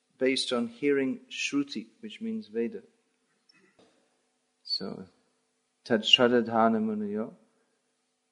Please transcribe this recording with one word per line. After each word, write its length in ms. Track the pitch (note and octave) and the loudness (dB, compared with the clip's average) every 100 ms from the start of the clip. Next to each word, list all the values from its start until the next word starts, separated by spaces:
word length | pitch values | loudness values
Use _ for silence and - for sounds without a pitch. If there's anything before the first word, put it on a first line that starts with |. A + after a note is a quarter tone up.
| _ _ | _ _
based 360 | C3 C3 - | 2 2 0
on 140 | B2 A#2 | -2 -2
hearing 520 | - C#3+ C#3 C3 A#2+ - | -2 0 2 0 -4 -10
Shruti, 580 | - - C#3+ C#3+ A2+ - _ | -8 -2 -2 -2 -6 -12 _
which 220 | A2 - | -16 -10
means 260 | A2+ A2 G#2+ | -8 -6 -6
Veda. 340 | A#2 A#2 - - _ _ _ _ _ _ _ F#3+ _ _ _ _ _ _ _ _ _ | -4 -4 -6 -16 _ _ _ _ _ _ _ _ _ _ _ _ _ _ _ _ _
So, 420 | - - G2 - F#2 _ _ _ _ _ _ _ | -10 -8 -6 -10 -14 _ _ _ _ _ _ _
tat 180 | - A#2 | 0 0
shradadhana 800 | A2 - A#2+ A#2+ A2+ A2+ A2+ A2 | 4 4 6 4 2 4 4 4
muniyo, 520 | A2 G#2+ G#2 G#2 A#2+ F3 _ _ _ _ _ _ _ _ _ | 0 -4 -4 -4 -6 -10 _ _ _ _ _ _ _ _ _